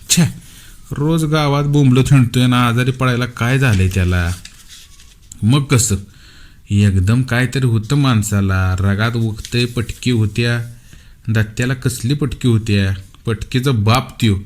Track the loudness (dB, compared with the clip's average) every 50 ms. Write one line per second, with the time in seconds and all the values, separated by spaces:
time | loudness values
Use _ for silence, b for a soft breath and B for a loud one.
0 | -6 -2 0 2 2 0 -2 B B B B B B B B B B -12 -8 -4
1 | -2 0 0 0 0 0 0 0 0 0 0 0 0 2 2 4 4 4 4 4
2 | 4 6 6 6 6 4 2 0 2 4 4 4 4 2 2 0 0 -2 -2 0
3 | -2 0 0 -2 -4 -4 -4 -4 -2 0 0 2 2 2 2 2 2 2 2 0
4 | 0 0 0 0 0 -2 -4 -6 -10 B B B B B B B B B B B
5 | B B B -20 -20 -20 -12 -2 0 2 2 2 2 2 2 2 2 0 -2 -4
6 | -6 B B B B B B B B B B B B -2 0 2 2 4 4 2
7 | 2 2 2 0 0 0 0 -2 -2 -2 -2 -2 0 0 0 0 -2 0 0 2
8 | 2 2 2 0 0 0 0 0 0 0 0 0 0 0 0 0 0 0 0 0
9 | -2 -2 -2 -2 -4 -4 -4 -8 -10 -4 -2 -2 -2 -2 -2 -6 -6 -6 -8 -4
10 | -2 0 0 2 0 0 -2 -2 -2 -2 -2 -4 -6 -10 -14 B B B B B
11 | B B B B B -2 0 0 0 -2 -4 -4 -4 -4 -4 -4 -4 -6 -4 -4
12 | -4 -4 -2 -2 -2 -6 -6 -2 0 0 0 0 0 0 0 0 0 0 -2 -6
13 | -8 -16 -20 -12 -8 -8 -6 -6 -8 -6 -6 -2 -2 0 0 0 2 2 0 0
14 | -2 -6 -6 -2 0 0 0 0 -4